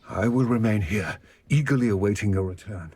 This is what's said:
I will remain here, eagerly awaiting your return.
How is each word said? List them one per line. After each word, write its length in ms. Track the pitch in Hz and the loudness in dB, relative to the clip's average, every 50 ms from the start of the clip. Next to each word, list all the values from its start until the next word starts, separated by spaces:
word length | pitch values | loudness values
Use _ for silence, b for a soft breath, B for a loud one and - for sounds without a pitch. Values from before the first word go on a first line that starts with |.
| _ - | _ -12
I 180 | - 92 95 120 | -6 -2 0 0
will 160 | 120 127 131 | 2 2 2
remain 360 | 117 120 120 110 113 107 107 | 2 2 2 2 2 2 2
here, 380 | 95 78 92 104 92 82 - - b b b b b b | 0 0 -2 -4 -4 -4 -8 -12 b b b b b b
eagerly 400 | - 143 151 135 147 131 123 120 | 0 0 2 2 2 2 2 2
awaiting 440 | 104 95 95 101 104 101 - 104 98 | 2 2 2 0 0 0 0 0 0
your 100 | 95 95 | 0 0
return. 500 | 95 92 90 - - 107 92 85 80 78 | -2 -6 -10 -12 -12 -12 -10 -12 -14 -16